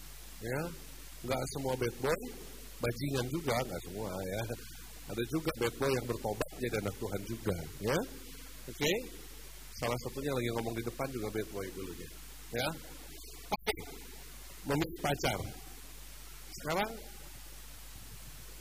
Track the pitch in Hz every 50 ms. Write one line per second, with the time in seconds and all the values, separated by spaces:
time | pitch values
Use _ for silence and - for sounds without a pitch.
0 | - - - - - - - - 110 117 127 143 165 175 165 - - - - -
1 | - - - - - 123 131 127 135 131 - 143 135 131 127 127 123 117 117 -
2 | 127 143 165 202 247 240 - - - - - - - - - - 120 120 120 -
3 | 143 139 139 131 123 127 143 170 165 135 113 120 131 117 92 85 - 92 90 104
4 | 110 98 92 95 98 92 95 107 117 113 117 - - - - - - - - -
5 | - - 104 110 117 117 143 160 156 165 - - 120 117 117 - 135 139 131 123
6 | 113 120 113 - - 110 107 107 - - - - 127 120 113 107 98 101 98 -
7 | 117 101 98 98 101 104 113 113 - 107 90 82 80 78 - - 98 113 139 180
8 | 262 - - - - - - - - - - - - 131 117 - 143 156 190 240
9 | 254 - - - - - - - - - - - - - - - 127 117 120 120
10 | - 123 - 135 139 147 135 127 120 117 117 117 113 117 117 113 113 120 - -
11 | 135 139 131 120 107 107 104 110 104 - 101 101 95 92 87 95 95 90 85 82
12 | 82 80 - - - - - - - - - 120 131 156 165 147 - - - -
13 | - - - - - - - - - - - - - - - - - - - -
14 | - - - - - - - - - - - - - 135 143 147 160 165 - -
15 | - 143 143 - - 131 107 92 - - - - - - - - - - - -
16 | - - - - - - - - - - - - - 151 165 185 208 220 226 214
17 | - - - - - - - - - - - - - - - - - - - -
18 | - - - - - - - - - - - -